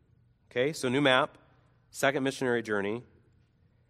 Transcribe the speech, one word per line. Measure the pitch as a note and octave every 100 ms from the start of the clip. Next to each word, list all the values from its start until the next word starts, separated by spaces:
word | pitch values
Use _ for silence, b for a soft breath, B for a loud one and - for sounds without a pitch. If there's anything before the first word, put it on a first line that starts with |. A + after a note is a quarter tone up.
| _ _ _ _ _
Okay, | B2 C#3
so | E3 B2+
new | C3+
map, | C#3+ B2+ D3+ - _ _ _ _ _
second | - C#3 C#3
missionary | C3+ C3+ C3 A#2+
journey. | A2 G#2 G2 A#2 B2+ - _ _ _ _ _ _